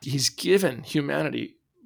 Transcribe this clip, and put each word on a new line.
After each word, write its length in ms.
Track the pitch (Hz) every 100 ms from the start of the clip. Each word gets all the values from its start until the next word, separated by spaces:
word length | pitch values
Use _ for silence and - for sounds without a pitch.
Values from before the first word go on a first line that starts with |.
he's 280 | - 135 123
given 540 | - 170 196 180 120
humanity 720 | - 156 143 147 151 123 113 _ _ _